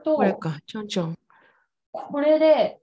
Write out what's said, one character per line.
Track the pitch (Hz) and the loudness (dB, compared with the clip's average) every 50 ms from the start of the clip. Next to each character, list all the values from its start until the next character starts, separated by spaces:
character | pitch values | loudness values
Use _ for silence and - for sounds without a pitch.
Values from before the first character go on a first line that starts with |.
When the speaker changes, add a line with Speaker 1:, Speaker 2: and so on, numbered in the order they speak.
| - | -2
Speaker 1:
と、 | 320 311 | -2 0
Speaker 2:
こ | 294 247 | 2 2
れ | 196 190 | 2 0
か。 | - - 160 147 147 - | -2 -6 -8 -8 -8 -12
ち | - - | -14 -12
ょ | 220 214 | -12 -12
ん | 208 | -6
ち | - 190 | -6 -6
ょ | 170 | -4
ん。 | 160 165 - _ _ _ _ _ _ _ _ _ _ _ _ _ _ - | -4 -8 -12 _ _ _ _ _ _ _ _ _ _ _ _ _ _ -16
Speaker 1:
こ | - - - - 285 | -16 -12 -8 -6 -2
れ | 285 302 311 302 | 2 2 4 4
で | 311 311 311 262 196 - - - | 6 4 4 4 4 0 -4 -8